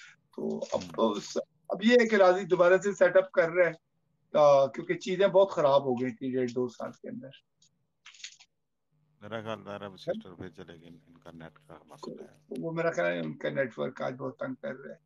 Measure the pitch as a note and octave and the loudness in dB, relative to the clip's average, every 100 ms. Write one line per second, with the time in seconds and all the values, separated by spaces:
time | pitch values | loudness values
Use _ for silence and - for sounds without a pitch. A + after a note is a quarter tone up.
0 | - _ _ - - - - - F2+ - | -20 _ _ -10 -8 -8 -6 -8 -6 -2
1 | A2+ G#2 - - - _ - F3 G#3+ B3 | -2 -2 -6 -10 -10 _ -10 -2 4 4
2 | A3+ G#3+ F#3 F3+ F3+ F3 F3 F#3 G3+ F#3+ | 4 6 6 4 0 2 4 4 2 2
3 | F3+ F#3 F#3+ - E3 F3 E3+ D#3+ _ _ | 4 4 2 0 0 2 2 0 _ _
4 | _ _ _ D3+ D3 C#3 C#3 - D#3+ E3+ | _ _ _ 4 6 6 4 -2 -6 -6
5 | - F3+ G3 F3+ G3 F3 C#3+ C#3 C#3 A#2+ | -4 0 4 4 4 2 4 4 2 -2
6 | B2+ A2+ C3 B2+ B2 A#2+ B2 - B2+ B2 | -4 -6 -6 -4 -2 -2 -6 -6 -12 -12
7 | - A2 C3 - _ _ _ _ _ _ | -16 -14 -16 -20 _ _ _ _ _ _
8 | - - - - _ _ _ _ _ _ | -20 -20 -20 -20 _ _ _ _ _ _
9 | _ _ G#2 A2+ A2 G#2+ G2 G2+ G2+ F#2+ | _ _ -12 -10 -8 -10 -10 -14 -14 -12
10 | E3 A3 F#2+ E2+ F#2 F#2+ E2+ E2+ E2+ E2+ | -10 -10 -10 -16 -16 -16 -20 -20 -20 -20
11 | E2+ E2+ F2 E2 D#2+ - _ E3 _ C#3+ | _ _ -20 -20 -20 -20 _ -20 _ -20
12 | - - - _ _ - E3 E3 E3 E3 | -18 -18 -20 _ _ -10 -8 -4 -4 -2
13 | F3 F3 D#3 D3 D3+ D3 C3 D3+ C#3+ C3 | -4 -4 -8 -8 -8 -4 -6 -6 -10 -6
14 | C3+ C3 C3+ C3 C#3 B2+ C#3+ C3+ D3+ - | -8 -8 -12 -10 -12 -10 -12 -12 -16 -20